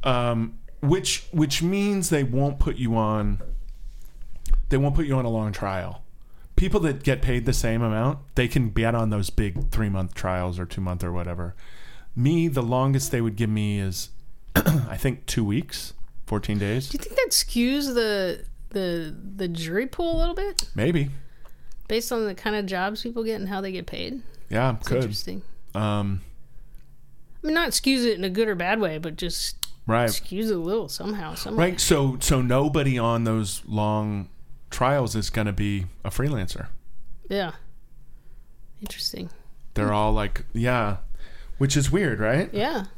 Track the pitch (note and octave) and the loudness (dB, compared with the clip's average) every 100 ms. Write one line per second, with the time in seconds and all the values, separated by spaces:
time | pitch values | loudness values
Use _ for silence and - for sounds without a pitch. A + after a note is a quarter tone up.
0 | C#3 B2 A#2+ A#2 A2+ - - - C#3+ F3+ | 2 2 4 2 0 -4 -12 -2 4 4
1 | F#3 - - E3 D3+ C#3+ E3+ G3 G3+ G3 | 2 -4 -2 2 2 2 2 2 2 2
2 | F3+ D#3 C3 B2 C#3 C#3 - B2+ B2 A2+ | 2 2 2 2 2 4 2 4 2 2
3 | G#2+ G#2+ G#2 G2+ - - - - - - | 2 2 2 0 0 -4 -4 -8 -10 -10
4 | - - - - - - - C3+ C#3+ C#3+ | -12 -10 -6 -4 6 6 6 4 6 4
5 | D3+ C3+ A#2+ A2+ G#2+ G2 G2+ F#2+ F2 F2 | 4 2 4 2 0 -2 -2 -2 -4 -8
6 | - - - - - - F#3 G#3 D#3+ C#3 | -12 -14 -16 -14 0 4 6 6 4 2
7 | C#3 C3 B2+ B2 A#2+ A#2+ A#2 A2+ A2+ G#2+ | 2 4 4 4 4 2 4 4 2 4
8 | B2 C#3+ - - B2 C3+ A#2 F#2+ A2+ A#2 | 2 0 -2 2 4 4 2 2 2 4
9 | A2+ G#2 F#2+ - G#2+ F2 - - G#2+ F#2+ | 2 2 2 2 0 2 2 2 2 2
10 | F2+ - F#2+ F#2 F2+ F2+ F2 - F#2 F2+ | -2 -2 0 0 0 -2 -4 -4 -2 -2
11 | F2+ F2 F2 F2 E2+ - - - - - | 0 0 -2 -4 -4 -6 -10 -8 -8 -10
12 | - - B2+ E3 E3 C3+ A#2 B2+ C3+ C3+ | -8 2 4 4 4 2 2 2 4 2
13 | C3+ B2 A2+ G2+ A2+ G#2+ G#2 G2+ G2 F#2 | 2 0 0 2 2 2 2 0 -2 -4
14 | - - - - - - - D#3 - - | -6 -8 -10 -12 -2 2 4 2 0 0
15 | C#3 C3+ - - G#2 G#2+ - - - - | -2 -2 -4 -2 0 0 -2 -10 -10 -6
16 | - - - G#2+ - G#2 G2+ A#2 C3+ C#4 | -4 -4 -2 -2 0 0 0 -2 -2 -6
17 | - - B4+ - - A#3+ A#3+ C#4+ C#4+ A#3+ | -2 0 2 0 0 2 2 2 0 0
18 | A3 G3+ F#3 - - - - G3+ F#3 E3+ | 2 0 0 -4 -8 -10 -8 -4 -2 -2
19 | D#3+ D#3+ G3 G3 F#3 E3 D#3+ F#3 C4 - | -4 -8 -10 -6 -4 -4 -2 -2 -2 -2
20 | E4+ E4 E4 F4 G4+ - - - B2 E3+ | 0 2 2 2 -2 -2 -4 0 2 2
21 | C#3 C#3 - - - - - - - A3 | 0 -4 -10 -12 -12 -12 -8 -8 -4 -4
22 | A#3 A#3+ G#3+ F3+ A3 G#3+ G3 F#3 F#3+ G#3+ | -2 -2 -2 -4 -2 -2 -2 -2 -2 -2
23 | A#3+ A#3 A3 G#3+ F#3+ G3 G3 F3+ F3 - | -6 -4 -4 -4 -4 -4 -4 -6 -8 -6
24 | F2 C4 - - - G#2+ C3 A2+ - B2 | -6 -6 -8 -8 -4 0 2 0 0 0
25 | A#2+ G#2 - F#2 - - - G2+ G#2+ G#2 | 0 -2 -4 -6 -6 -6 -6 -2 0 0
26 | G2+ G2 - - - - - - - - | 0 -2 -6 -14 -12 -12 -14 -14 -16 -16
27 | - - - - D4+ D#4+ E4 - C4+ C4 | -16 -16 -14 -8 -2 0 2 2 2 4
28 | A#3+ F#3+ F#3+ F#3 A3 F#3 F3 A3 G3 D#3 | 2 2 -2 0 0 0 0 2 0 -2
29 | D#3+ D#3 F3 - - - - - - A2+ | -6 -6 -4 -4 -6 -6 -6 -6 0 2
30 | A#2+ - - F#3 A3 F#3+ E3 A3 D#3 - | 4 0 -2 -2 0 0 0 -2 -2 -6
31 | F#3+ G#3 D#3 D#3 - G3 F3 F3+ - D#3+ | -6 -6 -6 -8 -4 2 2 2 4 6
32 | C#3 B2+ - C#3 B2 B2 D3+ D3 C#3 B2+ | 4 2 4 4 6 4 4 4 2 2
33 | A#2 A#2 A#2 A2 G#2 - - G#2+ G#2 G#2+ | 2 4 4 2 0 -4 -2 0 2 0
34 | G#2+ G#2 F#2+ - - - - - B2+ C#3+ | -2 -4 -6 -12 -12 -12 -10 0 2 4
35 | A#2 G#2+ G2+ - G#2 G2 G2+ G2+ F#2 - | 2 0 0 0 0 0 0 0 -4 -6
36 | - - C#3 C3 F2 - - - - - | -4 0 0 0 -2 -2 -2 -4 -4 -4
37 | - - - G3 F3 - - - - - | -4 -6 -4 -4 -4 -6 -12 -12 -16 -16
38 | - - - - - - - - G#3 - | -16 -16 -16 -16 -16 -16 -14 -12 -12 -6
39 | - - F3 - - - - - G#2 G#2 | -4 -4 -10 -10 -12 -12 -6 0 2 4
40 | G#2+ G#2+ G#2 - - A#2 A#2+ B2 G#2+ G2 | 4 4 2 -2 -2 0 2 2 2 0
41 | - - - - - - C#3 C#3+ C3+ E3 | -2 -4 -4 -8 -8 0 2 4 4 4
42 | F3+ G#2 G#2+ C3+ E3+ G3+ C#4 A#3 F#3+ | 2 2 2 2 2 0 0 -2 -6